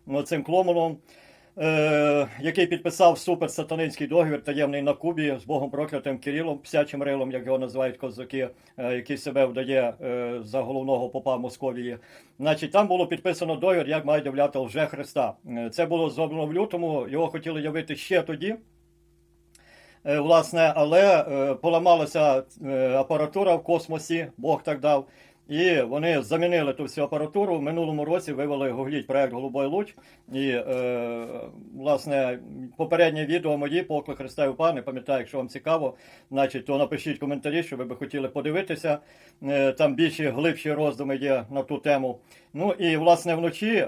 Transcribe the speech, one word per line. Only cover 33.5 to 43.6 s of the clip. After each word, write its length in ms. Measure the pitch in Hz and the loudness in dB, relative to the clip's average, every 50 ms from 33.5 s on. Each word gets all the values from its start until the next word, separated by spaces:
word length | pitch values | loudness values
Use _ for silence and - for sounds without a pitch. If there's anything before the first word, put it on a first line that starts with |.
| 147 | 0
мої, 260 | 143 143 143 151 175 180 | 0 -2 -2 -2 -2 -2
"Поклик 340 | - 156 147 - - 135 | -2 -4 -4 -4 -6 -10
Христа 280 | - 135 123 - - 147 | -10 -12 -10 -2 0 0
і 20 | |
упа", 260 | 139 123 - 160 170 160 | 0 2 2 0 0 0
не 80 | 127 | -2
пам'ятаю, 380 | 120 139 127 127 120 - 139 127 | -6 -8 -10 -8 -2 -2 -2 -2
якщо 180 | 117 - - | -2 -4 -6
вам 100 | 135 127 | -6 -6
цікаво, 480 | 123 - 139 - 156 165 160 147 127 - - - - - - _ _ | -6 -10 -6 -2 0 0 0 0 -2 -6 -8 -16 -20 -20 -20 _ _
значить, 340 | 135 135 139 131 - 127 120 | 0 0 0 0 -2 -6 -4
то 120 | - 139 | -2 0
напишіть 420 | 143 143 - 151 131 - 156 139 - | 0 0 0 -2 -4 -4 -6 -6 -4
коментарі, 440 | 147 139 143 135 - 147 147 170 165 | -4 -6 -6 -4 -4 -2 -2 -2 -4
що 140 | - 139 | -4 -8
ви 80 | 123 127 | -8 -8
би 100 | 120 123 | -8 -8
хотіли 320 | - 139 135 - 143 135 | -10 -8 -6 -4 -6 -6
подивитися. 720 | 127 - - 123 151 156 185 190 190 160 - - 160 147 147 - - - - - - _ _ - | -4 -6 -6 -4 -2 -2 -2 -2 -4 -6 -4 -2 -2 -2 -2 -6 -12 -20 -20 -20 -20 _ _ -4
Е, 280 | 139 143 139 135 135 | -2 2 2 2 2
там 240 | 131 - 156 143 131 | 4 4 2 2 4
більші, 320 | 117 165 156 151 - 156 | 2 2 2 2 0 -2
глибші 460 | 139 117 131 156 165 156 - - 156 147 | -2 0 2 0 0 0 0 -4 -4 -2
роздуми 420 | 151 151 147 135 117 143 135 135 | 0 0 0 0 -2 -4 -4 -4
є 280 | 127 139 143 135 123 110 104 | -2 2 2 2 2 0 -2
на 120 | 139 139 135 | -6 -6 -4
ту 140 | - 147 | -4 -6
тему. 420 | 135 - 151 143 135 131 127 120 - _ _ - - _ _ - | -2 2 2 2 2 2 -2 -6 -8 _ _ -20 -20 _ _ -6
Ну 180 | 143 180 202 | -2 -2 -2
і, 260 | 180 202 185 170 160 | 0 0 2 2 2
власне, 380 | 151 165 170 170 165 175 175 165 | 4 6 6 6 6 4 0 0
вночі, 520 | 160 170 165 - - | 0 0 -2 -2 -2